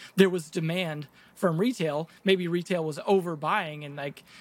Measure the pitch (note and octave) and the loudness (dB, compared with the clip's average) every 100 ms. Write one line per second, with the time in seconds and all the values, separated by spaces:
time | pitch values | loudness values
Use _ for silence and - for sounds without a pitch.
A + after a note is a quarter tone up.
0 | - - F#3+ F3+ D3+ F3+ D#3+ F3 F3 D3+ | 0 4 4 4 -4 -4 -2 -2 -4 -6
1 | C#3+ - - - F#3 D#3+ A#3 B3 D#3+ D3 | -10 -18 -20 -2 0 2 0 0 -2 -2
2 | E3 - F#3+ F#3+ F3 F3 E3+ F3+ D#3+ C#3+ | -6 -2 2 2 2 -2 0 -2 -2 -4
3 | - G3 F3 D#3 D#3 G#3 E3 D3+ D3 C#3+ | 2 2 2 -4 -2 -2 -2 -8 -12 -10
4 | C#3+ - - - | -10 -10 -18 -20